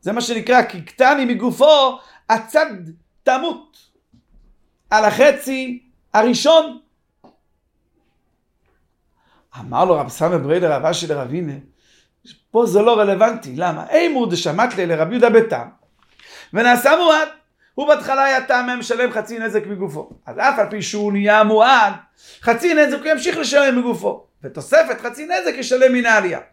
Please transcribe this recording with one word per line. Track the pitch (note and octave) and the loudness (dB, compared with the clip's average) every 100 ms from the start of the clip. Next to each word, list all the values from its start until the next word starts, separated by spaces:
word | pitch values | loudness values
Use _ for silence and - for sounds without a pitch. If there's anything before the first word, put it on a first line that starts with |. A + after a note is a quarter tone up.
זה | D#3 | -6
מה | A3+ | -6
שנקרא, | A#3 A3+ - B3 | -4 -6 2 2
כי | A#3+ F#3 | 2 -6
קטני | D3+ - C4 C#4+ | -18 0 2 2
מגופו, | B3+ A3+ A#3+ - C#4+ D4+ C4+ B3+ - _ _ | 0 -2 -4 2 4 6 2 -2 -18 _ _
הצד | A3 - D4+ D#4 G3+ E3 E3 _ _ | -2 0 -2 -2 -6 -18 -20 _ _
תמות. | - E3+ E4+ - _ _ _ _ _ _ _ _ _ _ _ _ _ | -2 -2 -4 -8 _ _ _ _ _ _ _ _ _ _ _ _ _
על | G#3+ | 2
החצי | G#3+ G#3 C#4+ C#4+ - C4 C4 B3 _ _ _ | 2 4 4 4 -4 -6 -6 -10 _ _ _
הראשון. | G#3 A#3 A#3+ C#4+ E4 D#4 B3 _ _ _ _ _ _ _ _ _ _ _ _ _ _ _ _ _ _ _ _ _ _ _ _ _ _ _ C3 | 0 0 0 4 4 2 -10 _ _ _ _ _ _ _ _ _ _ _ _ _ _ _ _ _ _ _ _ _ _ _ _ _ _ _ -18
אמר | A#2+ B2 | -8 -2
לו | F#3 D#3+ | 0 0
רב | C3 | -2
סמא | - D#3+ F3 | -2 -2 0
בריילר, | C3+ E3+ E3+ | -2 0 0
רב | C#3+ | 0
אשי | D#3 D#3+ D#3+ | -2 -4 -6
לרב | D3 B2+ | -6 -6
הנה, | D#3 E3+ C#3 - _ _ _ _ _ _ - _ | -8 -8 -12 -18 _ _ _ _ _ _ -20 _
פה | A3 A#3 | -2 2
זה | F#3 | 2
לא | A3 A3+ | 4 4
רלוונטי. | G3+ F#3+ A3 A#3 C#3 B2+ | 2 2 2 0 -12 -6
למה? | F3 D#3+ E3 | -6 -6 -2
אימו | D4+ E4+ C#4 A3+ | 0 0 -2 -2
דשמט | F3 E3+ D#3+ A#3+ | -4 -4 -2 -2
ליה | F#3+ F3 | -2 -2
לרב | E3 D#3+ | -2 -2
יהודה | A#3+ A#3 | 2 4
בתם, | A3 A3 B2+ A#2+ _ _ _ _ _ - - - | 4 2 -4 -8 _ _ _ _ _ -20 -20 -8
ונעשה | F#3 A#3+ A#3+ C4+ D#4+ | 0 2 2 2 2
מועד. | F4 D#4 D4+ - _ _ _ | 4 2 0 -8 _ _ _
הוא | - D4 | -8 0
בהתחלה | D4 - C4+ | 0 2 0
היה | C#4 C4 - | 2 0 0
תם, | B3 B3 B3 | -2 -2 -8
משלם | A3+ A#3+ B3 | -6 -4 -2
חצי | A3+ G#3+ A#3 | -4 -8 -8
נזק | A3 G#3 G3 | -4 -4 -6
מגופו. | G3+ F#3 D3+ - - - | -8 -8 -10 -14 -20 -18
אז | A#2+ | -2
אף | A#3+ B3 | -2 0
על | G3+ | -4
פי | G#3+ | -4
שהוא | - G#3 G#3 | -8 -4 -2
נהיה | G3+ G3+ G#3 | -2 2 4
מועד, | G#3 G#3+ A#3 C4+ - F#3 _ _ - - | 4 4 4 4 2 -2 _ _ -20 -8
חצי | - A#3 F4 | -2 0 0
נזק | D#4 C#4+ C#4 | 2 2 0
הוא | D#4 | -2
ימשיך | D4+ F4 E4+ | -2 -2 -4
לשלם | C#4+ C#4 C#4 B3 | 0 2 2 0
מגופו, | A#3+ F#3 G3 - _ _ | -2 -4 -6 -8 _ _
ותוספת | C#3+ D#3+ C3+ D4+ D#4+ A3+ | -16 -14 2 2 2 -4
חצי | A#3+ A#3+ D4+ | -8 -12 -6
נזק | F#4 F4 | -4 -4
ישלם | C4 B3+ B3+ C4 | -6 -4 2 4
מן | B3 A#3 | 4 2
העלייה. | A3 F#3 D3 - | 2 0 -8 -14